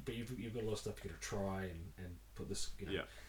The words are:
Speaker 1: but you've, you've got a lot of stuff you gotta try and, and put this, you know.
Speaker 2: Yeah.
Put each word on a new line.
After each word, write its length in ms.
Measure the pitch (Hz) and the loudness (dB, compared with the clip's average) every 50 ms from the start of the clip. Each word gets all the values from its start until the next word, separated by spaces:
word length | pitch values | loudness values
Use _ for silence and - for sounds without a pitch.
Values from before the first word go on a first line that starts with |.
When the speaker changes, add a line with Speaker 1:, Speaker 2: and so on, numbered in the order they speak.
| - | 0
Speaker 1:
but 100 | - 117 | -2 0
you've, 240 | 117 117 117 127 - | 0 0 0 0 0
you've 160 | 120 113 107 | 0 0 2
got 80 | 120 | 2
a 40 | 113 | 4
lot 60 | 107 | 4
of 60 | 107 101 | 2 2
stuff 240 | - 107 104 - - | 2 -2 -2 -2 -4
you 60 | 87 | -4
gotta 100 | 82 - | -4 -2
try 420 | - - 113 104 98 98 95 95 95 | -2 0 2 4 4 4 4 2 2
and, 280 | 90 82 82 85 101 - - | 0 0 -2 -4 -6 -6 -6
and 180 | 90 90 87 - - - - | -6 -6 -6 -8 -10 -10 -6
put 140 | - 76 - | -4 -2 0
this, 220 | 95 - - - - - | 2 2 2 2 0 -2
you 80 | 101 | 0
know. 60 | 80 | 2
Speaker 2:
Yeah. 100 | 98 87 - - - - - | 2 2 2 0 -6 -10 -12